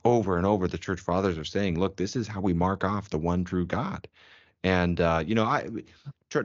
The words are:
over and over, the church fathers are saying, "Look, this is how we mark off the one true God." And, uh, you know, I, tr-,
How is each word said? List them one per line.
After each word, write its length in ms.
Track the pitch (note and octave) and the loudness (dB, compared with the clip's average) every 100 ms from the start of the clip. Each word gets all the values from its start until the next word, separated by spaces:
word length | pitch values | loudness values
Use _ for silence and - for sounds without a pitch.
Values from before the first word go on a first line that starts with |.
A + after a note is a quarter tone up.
| A#2 | 2
over 320 | A#2+ G2 F2 | 4 2 2
and 80 | G2 | 2
over, 200 | G#2 F2+ | 2 0
the 120 | F2 | -4
church 240 | - F2+ | -4 -4
fathers 360 | - F2+ G2 E2 | 0 0 2 0
are 60 | |
saying, 340 | D2+ G2 G2+ E2+ | -4 -2 0 0
"Look, 200 | F#2 G2 | -2 -2
this 180 | F#2+ B2+ | -4 -4
is 100 | G#2 | -4
how 140 | G#2 | -2
we 140 | G2 | 0
mark 320 | E2+ F#2 G2 F#2+ | 2 2 0 0
off 240 | G#2 G2 | -2 -4
the 80 | D#2 | -4
one 260 | E2 F2+ | 0 0
true 220 | F2 F#2 F2 | 0 -2 -2
God." 420 | G2 F3+ - - _ - - _ _ | -4 -4 -8 -14 _ -20 -20 _ _
And, 380 | F#2 F#2 F2 F2 | 2 2 2 2
uh, 200 | E2+ E2 D#2 | 2 2 0
you 80 | A2+ | 0
know, 80 | |
I, 240 | A2 C#3+ - A2+ - - C#3+ - - | 2 0 -4 -10 -12 -18 -20 -20 -6
tr-, 140 | D3+ | -4